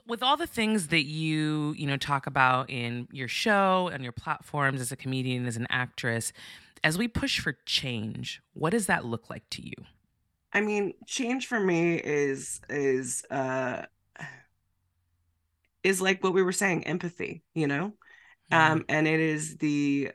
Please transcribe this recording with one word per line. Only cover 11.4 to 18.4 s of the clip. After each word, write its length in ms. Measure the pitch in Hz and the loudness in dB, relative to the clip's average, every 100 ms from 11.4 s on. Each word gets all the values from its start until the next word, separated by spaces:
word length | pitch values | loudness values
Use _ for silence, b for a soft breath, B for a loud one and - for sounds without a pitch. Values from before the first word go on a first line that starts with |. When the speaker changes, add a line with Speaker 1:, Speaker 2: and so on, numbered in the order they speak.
| - | -2
Speaker 2:
for 120 | 226 | 0
me 360 | 190 165 170 170 | 2 4 4 2
is, 680 | - 147 143 135 143 - - | 0 2 2 0 -6 -12 -6
is, 540 | 143 139 131 123 - - | 0 2 2 0 -6 -4
uh, 540 | 139 131 131 127 - - _ _ - 156 B _ _ _ _ _ _ _ _ _ _ _ _ _ _ | -4 -2 -2 -2 -4 -10 _ _ -16 -16 B _ _ _ _ _ _ _ _ _ _ _ _ _ _
is 160 | 185 185 | 0 2
like 220 | 190 190 | 2 2
what 100 | 190 | 4
we 100 | 185 | 4
were 80 | 180 | 4
saying, 340 | 185 196 165 - | 2 2 2 0
empathy, 580 | 175 180 - - 165 - 160 | -4 -4 -6 -8 -10 -8 -2
you 100 | 143 | 0
know? 260 | 143 196 208 B B B B | 0 -2 -8 B B B B